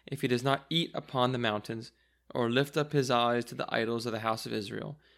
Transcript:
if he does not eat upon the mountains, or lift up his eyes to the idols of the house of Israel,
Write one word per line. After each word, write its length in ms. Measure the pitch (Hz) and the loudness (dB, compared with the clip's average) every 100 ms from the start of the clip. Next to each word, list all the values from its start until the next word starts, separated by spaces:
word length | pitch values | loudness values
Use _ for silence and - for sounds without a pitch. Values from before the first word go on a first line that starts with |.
| - | -10
if 140 | 139 | -2
he 60 | 131 | 0
does 160 | 123 | 2
not 220 | 135 139 - | 2 0 0
eat 180 | 165 170 - | -2 -2 -4
upon 360 | - 131 123 | -4 2 2
the 60 | 127 | 2
mountains, 540 | 117 107 - 113 113 - _ _ - | 0 0 -4 -8 -10 -18 _ _ -6
or 160 | 131 117 | 0 2
lift 260 | 123 143 156 | 4 2 0
up 180 | 147 | 0
his 180 | 151 127 | 2 2
eyes 340 | 120 120 120 120 | 4 4 2 -2
to 100 | 123 | -6
the 160 | - | -2
idols 360 | 113 113 117 117 | 0 2 0 -2
of 40 | |
the 100 | 110 | -2
house 260 | 113 113 123 | 0 -2 -2
of 60 | |
Israel, 440 | 113 98 107 104 - _ | -4 -4 -6 -8 -10 _